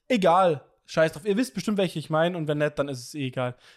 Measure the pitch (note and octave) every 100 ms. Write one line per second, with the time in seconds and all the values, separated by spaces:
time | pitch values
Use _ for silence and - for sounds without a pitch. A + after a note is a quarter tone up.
0 | - B3 F3+ F3 F#3 C#3+ - _ - -
1 | D#3+ D#3+ G3+ G3 B3+ - G3 G#3 F#3 E3
2 | C#3 D#3 E3+ F3+ D3+ D3 D3 D3 C#3+ C3
3 | B2 D3+ C3+ C3 B2+ A#2+ _